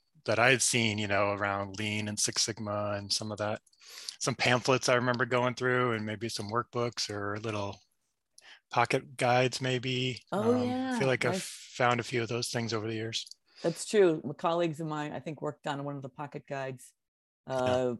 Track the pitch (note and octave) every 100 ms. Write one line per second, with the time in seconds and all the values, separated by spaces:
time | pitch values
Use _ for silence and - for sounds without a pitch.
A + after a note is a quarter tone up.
0 | _ _ - G#2+ A#2+ B2+ - B2 A2+ G#2
1 | G#2 G2 G2+ G2+ G2+ G2 G2+ F#2+ G#2+ G#2+
2 | G#2+ G#2 - - - A2 G#2+ G#2 G#2 G#2
3 | G2+ - G#2+ G#2 G#2 A2 _ _ - -
4 | - - - A#2+ B2 B2 B2 B2+ - B2
5 | B2 A#2+ B2+ B2+ B2 A#2+ B2+ B2+ B2+ A2+
6 | G#2+ G#2+ A2+ - G2+ A#2 - B2 A#2+ -
7 | - G#2 G2+ G#2 A2 G#2 G2+ G#2 _ _
8 | _ _ _ - - - - B2+ A#2 C3+
9 | C#3+ B2+ B2+ B2 B2+ - C3 B2+ B2+ B2+
10 | B2+ A#2+ - F#3+ A3 B3 B3 B3+ C4 B3
11 | C3 B2 B2 F3+ - - - - B2+ A#2+
12 | A#2 B2 A2+ A#2+ A#2+ B2 A2+ A2 G#2+ A2+
13 | A2+ A2+ - - _ - E3+ D#3+ - G#3+
14 | F#3 D#3 - D3 F3+ E3+ E3+ D3 D#3+ D3+
15 | D3 - - D3 D3 D3 D#3 C#3 C#3+ C#3+
16 | C3+ - C#3+ D3 - C#3 C3+ C3 - _
17 | _ _ _ _ - C3 B2+ B2+ B2+ A#2+